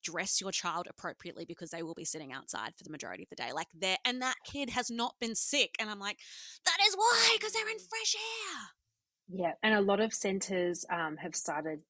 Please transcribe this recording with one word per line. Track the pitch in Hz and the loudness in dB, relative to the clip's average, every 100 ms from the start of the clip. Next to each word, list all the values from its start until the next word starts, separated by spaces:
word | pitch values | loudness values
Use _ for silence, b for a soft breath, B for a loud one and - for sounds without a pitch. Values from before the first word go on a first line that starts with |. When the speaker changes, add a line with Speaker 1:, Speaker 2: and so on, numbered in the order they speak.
Speaker 1:
"Dress | 175 170 185 - | -8 -4 4 4
your | 190 | 2
child | - 175 165 180 | -2 -2 -4 -6
appropriately | - 175 - 175 - 165 | -10 -10 -10 -14 -12 -12
because | 170 165 | -12 -10
they | 170 | -8
will | 165 | -8
be | 165 | -8
sitting | 160 160 143 | -6 -6 -8
outside | 131 - - 110 - | -8 -2 -2 -2 -12
for | |
the | - | -14
majority | 156 - 92 | -12 -10 -12
of | 185 | -14
the | - | -10
day." | 120 | -6
Like, | 143 170 | -6 -8
they're, | 160 190 185 | -4 -2 0
and | 254 247 | -2 -2
that | 254 - | -2 -4
kid | - 285 262 | -8 -6 -4
has | 247 - | -2 -4
not | 233 233 - | -2 -4 -4
been | 233 | 2
sick. | 220 - 285 226 - | 6 8 6 2 -2
And | 214 | -6
I'm | 202 | -4
like, | 202 202 B B B B - | -6 -8 B B B B 0
"That | 339 415 | 4 2
is | 392 | 6
why, | 453 466 453 453 | 6 8 6 4
'cause | 427 | 2
they're | 427 427 | -2 -2
in | 440 | -6
Speaker 2:
Mm. | - | -6
Speaker 1:
fresh | 453 427 427 | -4 -2 -2
air." | 440 453 403 294 196 - _ _ _ _ - | -4 -6 -8 -8 -12 -18 _ _ _ _ -14
Speaker 2:
Yeah, | 185 170 - | -4 -4 0
and | 220 | 4
a | 214 | 4
lot | 196 202 | 6 4
of | 220 | 2
centres, | - 202 190 - 190 175 170 - | 0 0 0 0 0 0 0 -4
um, | 170 160 151 | -2 -2 -4
have | 175 | -6
started | - - 151 156 151 - | -4 -2 -4 -4 -8 -8